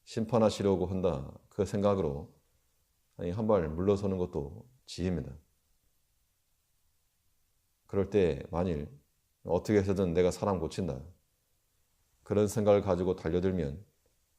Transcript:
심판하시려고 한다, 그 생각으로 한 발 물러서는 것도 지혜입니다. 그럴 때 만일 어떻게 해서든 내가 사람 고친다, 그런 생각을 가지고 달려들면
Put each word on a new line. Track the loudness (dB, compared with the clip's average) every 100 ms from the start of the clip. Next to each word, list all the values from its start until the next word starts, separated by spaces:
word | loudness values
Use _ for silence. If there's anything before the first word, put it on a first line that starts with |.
심판하시려고 | -12 -6 0 4 4 4 2 2 0
한다, | 0 0 0 -6 -16 _
그 | -4 -2
생각으로 | 0 2 2 0 -4 -10 _ _ _ _ _ _ _ _ -10
한 | -6 -4 2
발 | 2 2
물러서는 | 0 2 2 0 -2
것도 | -4 -6 -8 -12 -20 _ -16
지혜입니다. | -6 -4 -4 -6 -14 _ _ _ _ _ _ _ _ _ _ _ _ _ _ _ _ _ _ _ _ _ _ _ _ _
그럴 | -2 0
때 | 2 2 0 -6
만일 | -4 -2 -4 -8 -14 _ _ _ _ -2
어떻게 | -2 2 2
해서든 | 2 0 0
내가 | 2 2
사람 | 2 -2 -2
고친다, | -4 -6 -6 -6 -12 -20 _ _ _ _ _ _ _ _ _ _
그런 | -4 0 2
생각을 | 2 4 4
가지고 | 4 2 0 -2
달려들면 | -2 0 0 0 -2 -6 -14 _ _ _ _